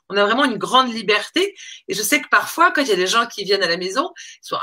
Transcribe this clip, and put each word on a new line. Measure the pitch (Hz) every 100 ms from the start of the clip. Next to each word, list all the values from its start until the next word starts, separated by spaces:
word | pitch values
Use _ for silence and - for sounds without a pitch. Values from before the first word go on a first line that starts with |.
| -
on | 202
a |
vraiment | 202 247
une | 277 196
grande | 170 254 247
liberté. | 226 196 208 - 320 403 - - - -
Et |
je | 190
sais | 214 294
que | -
parfois, | 214 - - 349
quand | 330
il | 269
y |
a | 180
des | 185
gens | 226 240
qui | -
viennent | 185 196
à | 175
la | 175
maison, | 185 233 370 - - -
ils | -
sont | 151